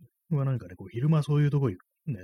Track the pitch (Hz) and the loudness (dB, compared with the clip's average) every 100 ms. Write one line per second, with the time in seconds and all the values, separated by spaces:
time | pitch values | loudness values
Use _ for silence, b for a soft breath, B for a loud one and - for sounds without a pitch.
0 | - _ _ 147 135 123 - - 98 113 | -20 _ _ -2 0 -2 -6 -14 -12 -2
1 | 147 156 143 147 147 143 131 90 _ _ | 2 2 2 2 2 2 0 -2 _ _
2 | - 104 | -10 -8